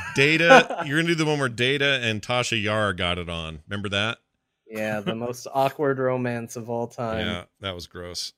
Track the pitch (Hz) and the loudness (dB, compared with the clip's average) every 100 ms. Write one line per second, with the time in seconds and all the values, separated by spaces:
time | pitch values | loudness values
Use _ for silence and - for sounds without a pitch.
0 | 92 135 143 156 170 214 - 214 170 156 | -4 2 4 6 8 8 8 -2 -2 0
1 | 165 165 151 147 131 113 123 143 139 135 | 2 2 2 0 -2 0 0 2 2 2
2 | 117 107 - 123 120 110 104 107 104 92 | 0 -2 -2 -2 0 0 0 0 0 0
3 | 90 90 85 85 80 80 - 101 101 98 | -2 -2 -4 -6 -8 -12 -10 -8 -4 -2
4 | 110 120 _ _ _ _ - 110 107 107 | -2 -6 _ _ _ _ -12 -6 -4 -2
5 | 101 113 120 123 - 135 135 - 143 131 | -4 -4 -6 -8 -4 0 0 0 0 0
6 | 127 127 123 120 117 120 113 117 120 - | 0 0 -2 -4 -8 -10 -6 -4 -6 -6
7 | 117 110 90 87 - _ 98 87 82 92 | -4 -4 -4 -6 -10 _ -8 -8 -10 -12
8 | 87 85 - | -10 -8 -10